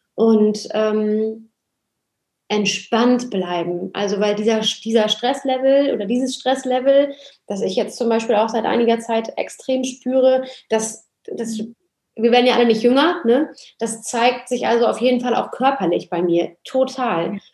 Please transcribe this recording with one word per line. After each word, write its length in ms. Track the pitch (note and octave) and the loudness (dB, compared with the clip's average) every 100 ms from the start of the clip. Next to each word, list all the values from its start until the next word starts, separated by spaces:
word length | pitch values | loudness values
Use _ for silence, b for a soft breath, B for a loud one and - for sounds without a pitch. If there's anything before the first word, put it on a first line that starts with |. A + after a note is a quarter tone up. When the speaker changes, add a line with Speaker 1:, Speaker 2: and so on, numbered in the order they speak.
| _ - | _ 2
Speaker 1:
und, 520 | A3+ G#3+ G#3+ G#3+ - | 4 6 4 0 -4
ähm, 760 | G#3+ G#3+ G#3+ G#3+ G#3+ A3 A3 A3 _ _ _ _ _ _ _ _ _ - | -2 0 0 0 0 -2 -6 -16 _ _ _ _ _ _ _ _ _ -4
entspannt 800 | G#3 G3+ - - A3+ B3 B3 - | -2 -2 -4 -2 2 2 2 0
bleiben." 600 | G3 F3 F3 F3 F3 F#3+ | -4 -4 -4 -4 -6 -6
Also, 260 | - G3+ G3 | -4 -4 0
weil 160 | G#3 G3+ | 0 0
dieser, 240 | G#3+ A3 | 0 0
dieser 480 | G#3+ - A3+ A3 G#3+ | -2 -4 -2 0 0
Stresslevel 840 | - B3 C4+ C4+ C4 C4+ C#4 C#4+ | 0 -2 -2 -2 0 4 4 2
oder 120 | G3 G3+ | -2 -2
dieses 300 | B3 C4 - | -2 -2 -4
Stresslevel, 800 | B3+ C4 B3+ B3+ C4+ C#4 C#4+ B B B - | -2 -2 0 0 4 4 2 B B B -10
das 140 | G3 | -6
ich 140 | F#3+ F#3+ | -2 -2
jetzt 220 | G#3 - | -4 -4
zum 120 | A#3 | -2
Beispiel 260 | A3+ A3+ G#3 | 0 0 0
auch 140 | A3+ | 0
seit 160 | A3+ A3+ | -2 -2
einiger 340 | A#3 A3+ A#3 | 2 2 0
Zeit 360 | A3+ A3+ A3+ - | -2 -4 -4 -8
extrem 460 | - - - C4 | -10 -10 -4 -4
spüre, 600 | B3+ - B3+ C4 C4 B3+ B3+ B _ | -4 -8 -2 2 4 2 -2 B _
dass, 380 | A3 G#3+ - _ _ - | -2 -2 -10 _ _ -14
dass, 280 | - A3+ A3 A3+ - _ _ _ - | -10 -8 -8 -10 -14 _ _ _ -2
wir 160 | A3+ | 2
werden 160 | B3 B3 | 4 4
ja 80 | A#3 | 4
alle 100 | A#3 | 2
nicht 160 | A3 | 4
jünger, 400 | A#3+ C4+ E4 E4+ | 4 4 2 0
ne? 280 | A#3 C4 D#4 B B _ | 2 2 0 B B _
Das 240 | A3+ A3 | -8 -8
zeigt 480 | - A#3+ B3 B3 - | -8 0 0 0 -6
sich 160 | B3 - | -4 0
also 200 | A#3 A3+ | 2 2
auf 120 | G#3 | 2
jeden 220 | B3 A#3+ | 0 2
Fall 140 | B3 G#3 | 0 -2
auch 160 | - | -4
körperlich 580 | - C4 C#4 F3 F3+ - | -2 0 0 0 -2 -2
bei 120 | E3+ | -2
mir 320 | F3 E3+ - - | 0 0 -2 -8
total. 720 | - C4 C4 - A#3+ E3+ F#3 G3+ | -4 -2 -2 -2 -4 -2 -4 -8
Speaker 2:
Ja. 40 | B | B